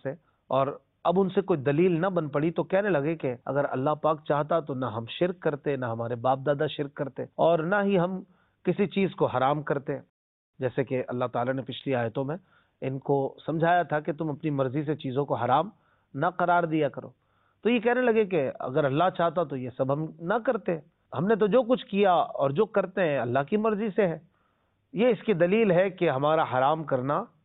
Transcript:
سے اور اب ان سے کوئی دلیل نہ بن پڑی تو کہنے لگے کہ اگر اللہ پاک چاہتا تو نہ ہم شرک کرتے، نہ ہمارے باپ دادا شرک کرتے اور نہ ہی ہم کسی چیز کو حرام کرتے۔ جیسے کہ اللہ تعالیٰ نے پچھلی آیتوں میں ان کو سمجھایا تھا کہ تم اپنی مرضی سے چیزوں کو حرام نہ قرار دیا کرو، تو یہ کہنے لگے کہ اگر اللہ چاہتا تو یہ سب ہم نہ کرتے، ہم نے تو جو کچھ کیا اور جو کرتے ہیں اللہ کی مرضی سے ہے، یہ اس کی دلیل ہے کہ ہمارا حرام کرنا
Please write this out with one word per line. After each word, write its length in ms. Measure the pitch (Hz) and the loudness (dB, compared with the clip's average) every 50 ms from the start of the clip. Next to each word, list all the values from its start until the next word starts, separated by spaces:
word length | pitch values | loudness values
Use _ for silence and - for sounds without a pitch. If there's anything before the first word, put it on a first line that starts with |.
| _ | _
سے 60 | 135 135 - _ _ _ _ _ _ | -10 -10 -10 _ _ _ _ _ _
اور 320 | - 131 135 135 - - _ _ _ _ _ | 0 0 0 0 -4 -8 _ _ _ _ _
اب 160 | 165 175 185 | 0 2 2
ان 100 | 196 185 | 2 2
سے 120 | 185 202 | 2 -2
کوئی 180 | 185 190 185 147 | 0 0 -2 0
دلیل 420 | 123 139 143 147 180 185 175 156 | 2 0 2 4 4 4 2 2
نہ 60 | 170 196 | 0 0
بن 220 | 185 175 160 147 | 0 -2 -4 -2
پڑی 220 | 131 147 147 170 | -2 0 0 0
تو 120 | 165 - 160 | -2 -2 -4
کہنے 260 | - - 190 202 214 | 0 0 0 2 2
لگے 260 | 180 143 139 151 170 | 0 0 0 -2 -4
کہ 200 | 160 - 135 120 - - | -2 -4 -6 -6 -6 -6
اگر 200 | - 135 139 143 - | -4 -2 -2 -2 0
اللہ 180 | - 127 131 151 | -2 -2 0 0
پاک 360 | 151 151 - 156 160 151 151 | -2 0 0 0 0 0 -2
چاہتا 340 | - 151 143 151 147 180 165 | -2 0 0 0 0 0 -2
تو 140 | 147 151 143 | -2 -2 -6
نہ 120 | 127 131 | -6 -4
ہم 200 | 120 104 117 117 113 | -4 -6 -6 -8 -8
شرک 300 | - - 170 180 185 180 | -4 -2 -2 -2 -2 -2
کرتے، 360 | - 165 147 139 - 151 143 | -4 -4 -4 -2 -4 -4 -4
نہ 100 | 135 127 | -2 -4
ہمارے 300 | 120 113 113 117 117 127 | -6 -4 -4 -4 -6 -6
باپ 240 | 117 117 127 135 135 135 | -2 0 0 0 0 0
دادا 220 | 151 147 139 156 151 | -2 0 0 0 -4
شرک 260 | - - 147 139 - | -2 -6 -8 -8 -6
کرتے 300 | - 147 135 - - 127 | -8 -8 -8 -6 -10 -12
اور 360 | 127 _ - 156 160 170 165 | -10 _ 2 4 4 4 4
نہ 160 | 156 170 196 208 202 | 2 0 0 2 2
ہی 160 | 196 202 180 | 2 2 2
ہم 240 | 170 185 190 185 - - _ _ _ _ _ _ _ | 2 2 -2 -6 -10 -12 _ _ _ _ _ _ _
کسی 240 | 185 170 - 208 180 | -4 0 0 0 0
چیز 280 | - 196 196 170 - | 2 0 0 0 0
کو 100 | - 151 | 0 0
حرام 380 | 123 123 127 131 135 147 151 147 | 0 2 2 2 2 2 0 -2
کرتے۔ 300 | - 156 143 - - 143 127 - _ _ _ _ _ _ _ _ _ _ _ | -2 -4 -4 -2 -6 -8 -8 -10 _ _ _ _ _ _ _ _ _ _ _
جیسے 240 | 131 123 - - 131 | -4 -2 0 -2 -2
کہ 200 | - 135 127 127 - | -2 -2 -4 -4 -4
اللہ 180 | 123 123 123 | -4 -4 -4
تعالیٰ 280 | 120 - 123 120 127 131 | -4 -2 -2 -2 -2 -2
نے 80 | 135 | -4
پچھلی 340 | 123 - 127 - - 143 135 | -6 -8 -12 -10 -6 -4 -2
آیتوں 300 | 120 120 113 107 139 135 | -2 -2 -2 -4 -4 -6
میں 120 | 131 156 190 - _ _ _ _ _ _ _ | -6 -6 -8 -10 _ _ _ _ _ _ _
ان 180 | - 131 131 135 | -8 -6 -6 -6
کو 380 | - - 143 139 135 131 - - - | -2 -2 0 0 0 -4 -6 -8 -8
سمجھایا 380 | - 151 165 156 165 175 180 170 | -6 -2 0 2 4 4 2 2
تھا 160 | 139 151 151 | 0 -2 -4
کہ 140 | 151 175 160 | -2 -4 -6
تم 160 | 147 165 156 | -4 -4 -6
اپنی 200 | 143 135 - 156 | -6 -4 -4 -4
مرضی 340 | 147 135 135 131 120 151 151 | 0 0 -2 0 -2 -4 -4
سے 120 | 139 156 | -4 -4
چیزوں 300 | 151 - 139 123 131 143 | -4 -4 -4 -2 -2 -2
کو 80 | 139 143 | -2 -2
حرام 360 | 113 117 120 127 147 165 208 - _ _ _ _ _ _ _ _ | -2 0 2 2 2 0 -2 -6 _ _ _ _ _ _ _ _
نہ 120 | 135 147 180 180 - | -4 -2 -2 0 0
قرار 260 | 180 175 175 175 170 | 0 2 2 2 2
دیا 260 | 165 156 156 151 135 | 2 0 0 0 0
کرو، 200 | - - 113 117 - _ _ _ _ _ _ _ _ _ _ | -2 -6 -14 -14 -20 _ _ _ _ _ _ _ _ _ _
تو 60 | 214 | 2
یہ 100 | 240 240 | 2 2
کہنے 220 | 202 240 240 247 | 2 2 2 2
لگے 240 | 254 240 220 220 220 | 2 2 4 2 2
کہ 260 | 185 185 165 135 123 - - | 2 0 0 0 -2 -4 -6
اگر 240 | - - 131 147 147 | -8 -2 0 0 0
اللہ 260 | 139 131 151 170 185 185 - | 2 2 2 2 2 2 2
چاہتا 260 | 170 170 147 180 170 | 0 0 2 0 -2
تو 120 | 139 143 | -2 -4
یہ 140 | 131 127 123 120 - | -6 -6 -8 -4 -4
سب 160 | 135 131 139 | -2 0 0
ہم 120 | 147 160 156 160 156 | -2 -2 -6 -8 -10
نہ 140 | 170 170 202 240 220 | -4 -2 -2 -2 0
کرتے، 340 | 269 247 220 214 - 175 156 151 _ _ _ _ _ - 123 | 0 -2 -2 -2 -4 -4 -4 -6 _ _ _ _ _ -6 -4
ہم 100 | 165 202 | 0 0
نے 80 | 233 | 2
تو 120 | 196 214 208 | 2 2 4
جو 160 | 180 254 262 | 4 4 4
کچھ 220 | 220 262 185 - | 4 0 -2 -2
کیا 280 | - - 196 202 190 175 | -4 0 2 4 4 4
اور 360 | 160 135 - - - 139 139 | 4 2 0 -2 -2 0 0
جو 160 | 139 160 220 | 2 0 0
کرتے 440 | - - 202 190 185 - 208 185 160 | 0 0 -2 -2 -2 -2 -2 0 0
ہیں 100 | 143 135 | 0 0
اللہ 200 | 117 123 120 135 143 - | 0 0 0 0 0 0
کی 80 | 208 208 | 0 0
مرضی 320 | 214 226 220 190 220 220 180 | 0 0 0 0 -2 -2 0
سے 120 | - 208 175 | 2 0 0
ہے، 120 | 160 160 - _ _ _ _ _ _ _ _ _ _ _ _ _ - | 0 -4 -10 _ _ _ _ _ _ _ _ _ _ _ _ _ -2
یہ 140 | 165 220 254 | 2 2 2
اس 160 | 226 - - | 2 2 0
کی 100 | - 208 | 0 2
دلیل 380 | 156 170 175 190 226 226 202 | 2 4 4 4 4 4 4
ہے 180 | 175 175 190 202 | 4 4 4 2
کہ 200 | 185 190 175 165 | 0 0 0 2
ہمارا 340 | 135 131 143 147 156 160 151 | 2 2 2 2 2 2 2
حرام 400 | 113 117 127 131 139 156 160 160 | 0 2 2 2 2 2 0 -2
کرنا 400 | 143 143 127 123 135 147 170 220 - _ _ _ | -2 -2 -2 0 0 -2 -2 -2 -6 _ _ _